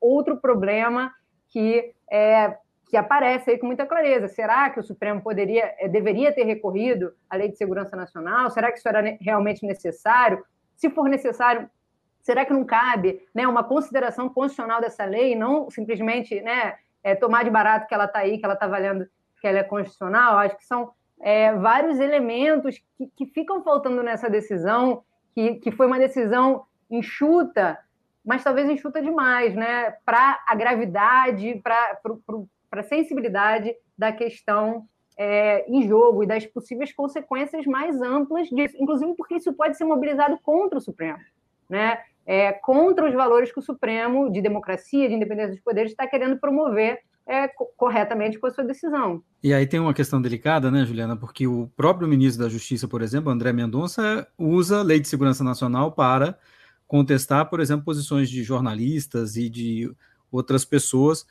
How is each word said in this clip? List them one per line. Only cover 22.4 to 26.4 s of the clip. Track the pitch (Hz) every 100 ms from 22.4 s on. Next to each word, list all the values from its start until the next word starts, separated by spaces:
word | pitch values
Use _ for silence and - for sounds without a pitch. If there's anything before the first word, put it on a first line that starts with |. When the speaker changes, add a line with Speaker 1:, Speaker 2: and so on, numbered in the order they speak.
| 294 311 269 - _ -
Speaker 1:
que, | 262 -
que | 269
ficam | - 330 392
faltando | 330 285 269 247
nessa | 240 220 233
decisão, | 214 214 196 175 233 254 240 _ _ _
que, | - 220 233
que | -
foi | 220 254
uma | 254
decisão | 262 262 220 240